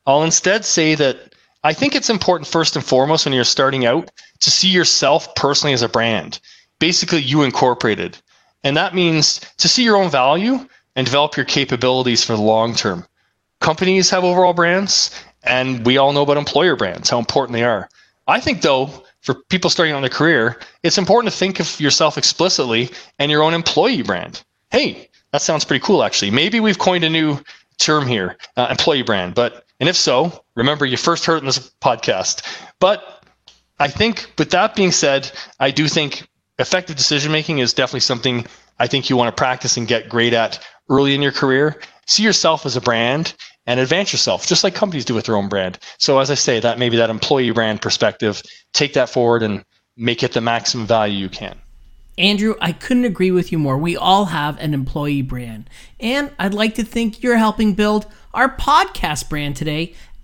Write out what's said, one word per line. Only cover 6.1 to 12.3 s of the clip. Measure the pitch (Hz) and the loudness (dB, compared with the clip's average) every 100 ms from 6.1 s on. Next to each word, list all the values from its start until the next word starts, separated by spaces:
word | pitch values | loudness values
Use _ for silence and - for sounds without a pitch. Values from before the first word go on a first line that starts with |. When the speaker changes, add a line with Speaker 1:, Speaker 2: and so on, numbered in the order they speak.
| 107 80 - _ - _ - | -2 -4 -14 _ -20 _ -2
Speaker 1:
basically | 160 175 175 165 | 0 0 0 -2
you | 127 147 | 0 0
incorporated. | 135 - 127 120 120 98 87 - _ _ _ _ 139 | 0 2 0 2 0 -2 -4 -10 _ _ _ _ -2
And | 147 | 0
that | 185 | 0
means | 180 175 160 151 - - - | 0 0 2 0 -2 -8 -4
to | 180 | 0
see | - | 2
your | 240 208 | 2 2
own | 180 | 2
value | 139 131 165 220 262 - _ _ - | 2 2 2 0 -2 -6 _ _ -4
and | 123 | 0
develop | 143 151 - | 0 0 -2
your | 131 | -2
capabilities | 147 135 117 127 127 123 113 | -2 -2 0 0 2 2 0
for | - | 0